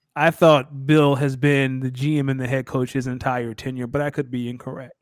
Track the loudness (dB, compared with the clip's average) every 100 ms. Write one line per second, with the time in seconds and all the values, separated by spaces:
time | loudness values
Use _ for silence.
0 | _ -2 0 4 6 6 2 -6 2 4
1 | 6 4 0 0 2 2 2 -2 -6 -4
2 | -2 0 0 -2 -2 -4 -2 -4 -2 -4
3 | -4 -4 -4 -4 -4 -8 -10 -8 -6 -4
4 | -4 -4 -6 -6 -8 -8 -12 -14 -16 -20